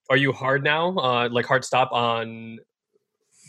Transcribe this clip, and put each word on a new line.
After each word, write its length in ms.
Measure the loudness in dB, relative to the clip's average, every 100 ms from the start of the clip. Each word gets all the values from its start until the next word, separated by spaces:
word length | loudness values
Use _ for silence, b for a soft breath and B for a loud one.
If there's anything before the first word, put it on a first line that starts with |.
| -4
are 80 | 0
you 140 | 0
hard 320 | 0 0 0
now? 340 | 2 0 0 0
Uh, 320 | 0 2 0
like, 160 | 0 2
hard 180 | 0
stop 280 | 2 0 2
on 680 | 2 0 0 -4 -10 -14 -16 -20 _ _ _ _ _ _ _